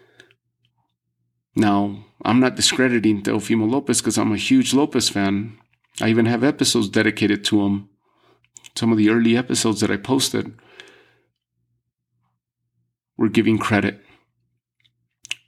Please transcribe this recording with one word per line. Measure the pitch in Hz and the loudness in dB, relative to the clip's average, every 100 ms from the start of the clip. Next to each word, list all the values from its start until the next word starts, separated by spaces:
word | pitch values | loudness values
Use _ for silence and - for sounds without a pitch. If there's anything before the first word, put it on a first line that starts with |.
| _ _ _ _ _ _ _ _ _ _ _ _ _ _ _ - | _ _ _ _ _ _ _ _ _ _ _ _ _ _ _ -2
Now, | 107 101 101 101 - - | 0 0 -2 -6 -16 -8
I'm | - 120 | 0 2
not | 127 - | 0 0
discrediting | - - 127 120 107 104 | -2 0 0 2 0 0
Teofimo | 107 110 101 113 107 | -2 -4 -2 0 0
Lopez | 139 - 117 | 0 -2 -2
'cause | 117 107 | -2 0
I'm | 110 | 0
a | 104 | -2
huge | - 131 117 | 2 2 4
Lopez | 127 151 127 - | 2 0 0 -2
fan. | 104 98 101 113 - _ _ _ - | -2 -2 -2 -6 -12 _ _ _ -4
I | 110 | 0
even | 113 113 | 2 2
have | 117 | 2
episodes | 135 151 131 120 101 | 0 0 0 0 0
dedicated | 113 107 107 104 104 - | 0 0 2 0 0 0
to | 107 | 0
him. | 101 101 - _ _ _ _ _ _ _ - - | 0 -2 -6 _ _ _ _ _ _ _ -16 -4
Some | 113 | 0
of | 110 | 4
the | 104 | 4
early | 117 117 117 | 4 2 2
episodes | 120 123 113 104 | 0 -2 0 0
that | 101 | -2
I | 101 | -2
posted | - 135 - 110 - - _ - - - _ _ _ _ _ _ _ _ _ _ _ _ _ _ _ _ _ _ _ _ _ - | -2 -2 0 -4 -6 -12 _ -20 -20 -20 _ _ _ _ _ _ _ _ _ _ _ _ _ _ _ _ _ _ _ _ _ -6
were | 110 | -2
giving | 110 110 107 | 0 0 0
credit | - 104 101 - _ _ _ _ _ _ _ _ _ _ _ _ - - | 0 0 -2 -6 _ _ _ _ _ _ _ _ _ _ _ _ -14 -14